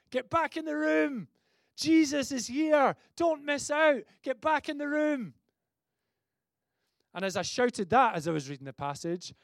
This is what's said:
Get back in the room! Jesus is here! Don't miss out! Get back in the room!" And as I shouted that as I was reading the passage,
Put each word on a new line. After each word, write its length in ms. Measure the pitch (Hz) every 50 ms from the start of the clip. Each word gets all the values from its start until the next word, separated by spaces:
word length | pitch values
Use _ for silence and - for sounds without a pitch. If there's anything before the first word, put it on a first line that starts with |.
| _ _
Get 200 | - 254 247 -
back 260 | - 330 320 285 -
in 80 | 320 311
the 120 | 311 294
room! 520 | 302 311 311 311 311 311 294 277 226 156 - _ _ _ _ _ _ _ _ _
Jesus 540 | - - 302 320 320 311 269 294 285 262 -
is 160 | 285 254 -
here! 500 | - 240 285 311 311 302 294 269 220 156 - _ _ _
Don't 280 | - 339 339 311 294 285
miss 260 | 294 294 277 - -
out! 320 | 294 302 320 311 285 233 - - _ _ -
Get 180 | 277 254 226
back 280 | - 311 311 285 - -
in 100 | 302 285
the 100 | 294 285
room!" 460 | 294 302 302 302 294 269 220 156 117 _ _ _ _ _ _ _ _ _ _ _ _ _ _ _ _ _ _ _ _ _ _ _ _ _ _ _ _ _ _ _ _ _ _ _ -
And 120 | 175 190
as 120 | 190 180
I 60 | 202 175
shouted 480 | - - - 247 247 - - 202 160
that 240 | 208 254 269 226 -
as 140 | 170 147 170
I 40 | 160
was 160 | 151 131 135
reading 160 | 143 131 139
the 80 | 139 -
passage, 640 | - 143 143 147 - - 170 175 185 - - - _